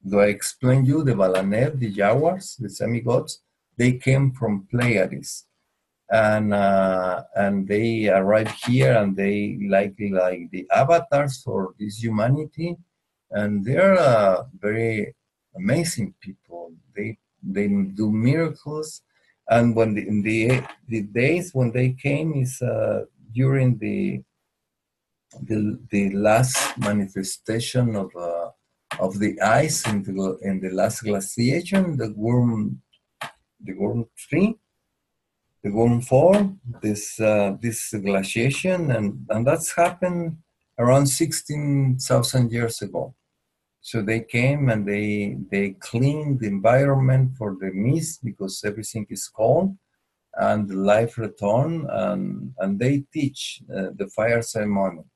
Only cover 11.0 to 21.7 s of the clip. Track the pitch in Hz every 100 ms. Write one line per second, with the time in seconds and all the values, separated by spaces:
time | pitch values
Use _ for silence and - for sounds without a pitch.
11 | 170 143 143 131 - 104 95 - 104 107
12 | 117 107 113 147 151 - 165 170 - _
13 | _ _ _ 104 104 104 98 151 190 185
14 | 151 117 98 92 - - 104 110 113 107
15 | 104 - _ _ _ 92 95 147 165 -
16 | 98 - 95 95 _ 85 85 82 _ -
17 | 110 110 _ _ 95 98 104 101 95 98
18 | 107 107 120 156 165 - 147 151 156 -
19 | _ _ _ _ - 113 120 113 110 104
20 | - 104 104 110 113 127 127 - - 113
21 | 104 117 131 175 170 131 123